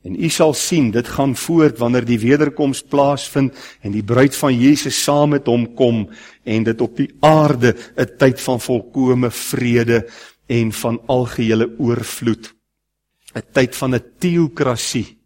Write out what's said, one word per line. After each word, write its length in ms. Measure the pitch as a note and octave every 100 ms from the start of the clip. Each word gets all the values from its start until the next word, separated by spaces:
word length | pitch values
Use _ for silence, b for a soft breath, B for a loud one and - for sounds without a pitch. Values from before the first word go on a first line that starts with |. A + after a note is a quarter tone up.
En 160 | F2+ F#2
u 120 | E3+
sal 220 | - D#3+ C#3
sien, 320 | - F3 B2+
dit 180 | G#2+ A#2+
gaan 260 | - C#3 A#2+
voort 420 | - E3 D#3 A#2
wanneer 280 | A#2+ B2 A#2
die 100 | A#2+
wederkoms 600 | A2+ D3 D3+ - D3 C3 -
plaasvind 680 | C#3+ C#3 C#3+ - C#3+ C3+ B B B
en 80 | G#2
die 120 | G#2
bruid 320 | G2+ A#2+ C#3 -
van 180 | D3 B2+
Jesus 400 | B2+ C#3+ C#3 -
saam 380 | - D3 D3 D3
met 120 | B2
hom 160 | A#2+ A2+ -
kom 300 | B2+ A#2 G2 B B B -
en 160 | A2
dit 160 | A2+ A2+
op 140 | A#2+ -
die 140 | C#3 -
aarde 540 | D3+ D#3 D3+ C3+ A#2+ A2 B -
'n 200 | B2+ -
tyd 220 | C#3 B2
van 200 | - B2
volkome 680 | - B2 - C3 B2+ B2 B2
vrede 760 | - - B2+ B2 A#2+ A#2 A#2 A2+ B B B _
en 240 | A#2+ A2+
van 280 | G#2+ A#2+ A#2 -
algehele 640 | B2+ A#2+ - A#2 A2 A2+ -
oorvloed, 760 | B2+ A#2 A2+ - A#2+ G#2+ - _ _ _ _ _ _ _ -
'n 100 | A#2+ -
tyd 240 | C3+ C3 -
van 180 | C3
'n 100 | B2+ - _
teokrasie 1000 | F3+ E3+ D#3+ D#3+ C#3 A2+ - C3 G#2 _